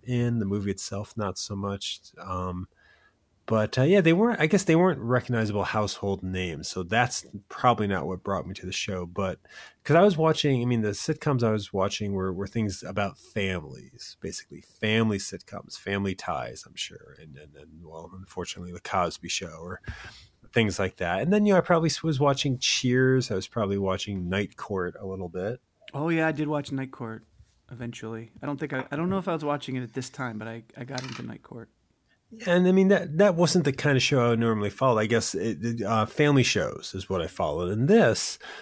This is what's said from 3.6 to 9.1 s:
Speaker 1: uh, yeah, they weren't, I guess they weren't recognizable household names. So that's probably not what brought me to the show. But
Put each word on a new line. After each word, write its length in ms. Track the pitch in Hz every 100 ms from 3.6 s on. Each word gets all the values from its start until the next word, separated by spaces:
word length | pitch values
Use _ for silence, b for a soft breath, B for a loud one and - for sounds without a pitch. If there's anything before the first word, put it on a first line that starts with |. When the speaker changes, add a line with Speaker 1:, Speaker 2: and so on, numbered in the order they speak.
| 107 -
Speaker 1:
uh, 60 |
yeah, 180 | 139 202
they 120 | 160
weren't, 280 | 165 226 233
I 60 | 156
guess 180 | 190
they 120 | - 160
weren't 240 | 185 151
recognizable 640 | 120 123 - 120 110 104
household 580 | 98 110 104 - 101 98
names. 460 | 92 92 92 76 -
So 160 | -
that's 420 | 87 110 120 - - 101 -
probably 400 | - 127 113 104
not 180 | 98 76
what 160 | 90
brought 240 | - 95 87
me 80 |
to 120 | 92 90
the 60 |
show. 320 | - - 92
But 360 | 87